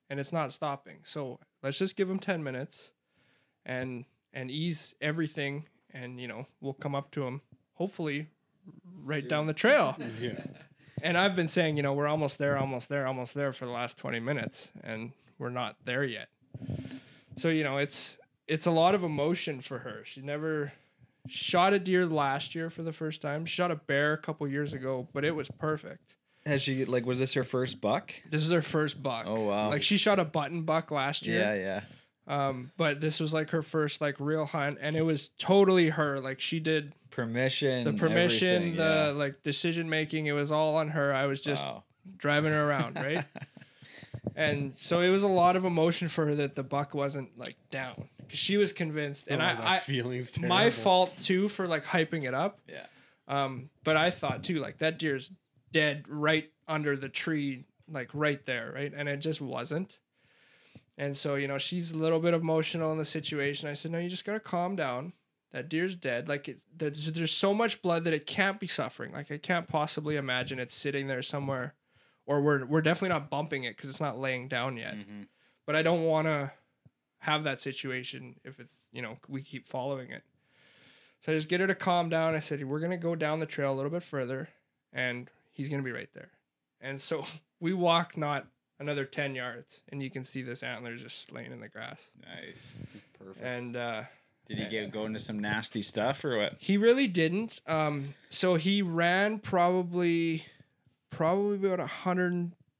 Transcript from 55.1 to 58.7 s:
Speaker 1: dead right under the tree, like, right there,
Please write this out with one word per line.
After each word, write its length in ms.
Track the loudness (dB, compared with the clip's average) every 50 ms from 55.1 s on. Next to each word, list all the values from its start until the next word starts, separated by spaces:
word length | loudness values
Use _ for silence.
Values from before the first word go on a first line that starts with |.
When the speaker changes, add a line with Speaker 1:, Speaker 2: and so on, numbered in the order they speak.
| -2 -2 -4 -10 -18 -20 _ _ _ _ _ 0
Speaker 1:
dead 340 | 2 4 4 4 2 -2 -6 -8
right 420 | -6 0 2 4 4 2 2 -2 _ _ _ -4
under 300 | -2 0 2 2 0 0
the 100 | -2 -6
tree, 580 | -6 -4 -2 0 0 0 0 -2 -4 -6 -10 _ _ _ _ -10
like, 220 | -8 -8 -8 -6 -2
right 300 | 0 2 2 2 0 -2
there, 280 | -4 -4 -2 -4 -6